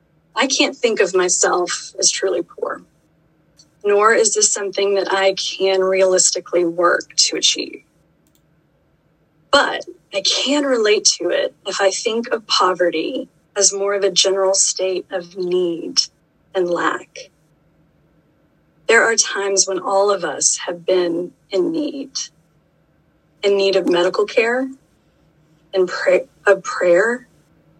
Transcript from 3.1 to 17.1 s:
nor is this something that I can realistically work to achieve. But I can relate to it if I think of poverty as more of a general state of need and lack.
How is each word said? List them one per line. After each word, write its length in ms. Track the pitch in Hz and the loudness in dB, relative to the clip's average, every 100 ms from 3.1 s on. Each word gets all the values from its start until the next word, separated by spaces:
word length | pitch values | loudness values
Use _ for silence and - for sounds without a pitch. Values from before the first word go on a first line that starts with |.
| _ _ _ _ _ _ _ | _ _ _ _ _ _ _
nor 300 | 403 508 214 | 2 4 4
is 200 | 220 - | 4 2
this 180 | 214 214 | 2 0
something 420 | 214 196 196 202 | 0 -4 -2 0
that 180 | 196 - | 0 0
I 220 | 196 190 | 0 2
can 480 | 190 - - 190 190 | 0 -4 -2 0 2
realistically 800 | 185 190 190 185 - 180 - 175 | 2 2 4 4 2 -2 -2 0
work 500 | 170 170 185 - - - | 0 2 0 0 -2 0
to 200 | - 160 | 0 0
achieve. 460 | - - - - _ _ _ _ _ _ _ _ _ _ _ _ _ _ _ _ _ | -2 -2 -6 -14 _ _ _ _ _ _ _ _ _ _ _ _ _ _ _ _ _
But 360 | - - - - - _ | 0 0 -4 -10 -20 _
I 60 | 202 | -4
can 440 | - - 247 294 | -2 -2 0 0
relate 400 | 277 247 208 214 - - | 0 2 2 4 2 2
to 120 | 175 | 0
it 240 | - - - - | -2 -2 -6 -8
if 140 | 185 | 0
I 100 | 196 | 0
think 380 | 190 226 226 240 | 0 -2 -4 -2
of 180 | 226 - | -6 -2
poverty 800 | - 185 180 175 160 - 254 - _ _ | 0 0 2 0 0 -4 -6 -10 _ _
as 180 | 202 196 | -2 0
more 200 | 202 202 | 0 -2
of 100 | 202 | 0
a 80 | 196 | 0
general 440 | 180 196 196 190 | 0 0 2 2
state 500 | 190 - - 185 180 - | 2 0 -2 -4 -4 -6
of 260 | 190 175 190 | -10 -10 -8
need 640 | 180 180 175 165 - 262 - _ _ _ _ | -2 -2 -2 -4 -6 -4 -4 _ _ _ _
and 160 | 190 175 | -4 -2
lack. 600 | 170 160 - - | -2 -2 -4 -8